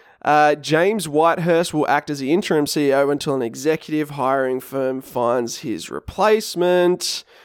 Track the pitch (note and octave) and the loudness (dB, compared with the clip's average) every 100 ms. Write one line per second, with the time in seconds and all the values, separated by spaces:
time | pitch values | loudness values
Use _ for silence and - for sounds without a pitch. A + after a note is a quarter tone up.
0 | _ _ - D3+ D3+ D3 C3+ D#3 F#3 A3 | _ _ 2 4 4 2 0 2 2 0
1 | D#3 D3 E3 E3+ E3+ E3 E3+ D3+ - C#3+ | -2 2 2 2 2 2 0 -2 0 0
2 | D3 C#3+ C3+ F3 - D#3+ D3 D#3 C#3+ C3+ | -2 -6 0 0 2 0 0 0 2 2
3 | C#3 C#3+ D#3 C3+ A#2 C3 C#3+ D#3 - D3+ | 2 0 -2 -2 -4 -4 -2 -2 -2 -4
4 | C#3+ C#3+ C3 C3+ C3 C3 B2+ C3+ C3 C3 | -4 -2 0 0 0 -4 -6 -4 -4 -4
5 | - B2 A#2+ B2+ A#2 - C#3+ E2+ - C#2 | -6 -2 0 0 -2 -6 -8 -8 -8 -12
6 | - - G#3 A3 G#3+ F3 F3+ F3+ F3 F3+ | -10 -2 2 2 0 -2 2 4 4 2
7 | - - - - | -2 -8 -12 -20